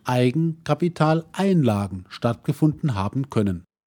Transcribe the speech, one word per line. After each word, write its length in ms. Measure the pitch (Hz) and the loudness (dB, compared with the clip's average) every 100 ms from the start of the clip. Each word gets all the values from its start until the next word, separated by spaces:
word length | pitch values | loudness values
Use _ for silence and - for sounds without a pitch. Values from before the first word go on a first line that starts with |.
Eigenkapitaleinlagen 2000 | - 127 127 147 165 160 - 147 175 170 156 160 - - 196 180 123 101 98 92 - | -2 0 2 2 -2 -2 -4 -2 -2 0 2 0 -2 -2 2 4 4 2 -2 -8 -12
stattgefunden 840 | - 117 113 - 139 156 147 151 | -4 -2 -2 -4 0 0 0 -4
haben 360 | 101 101 131 135 | -2 -4 -4 -4
können. 340 | - 101 87 - _ | 0 0 -2 -10 _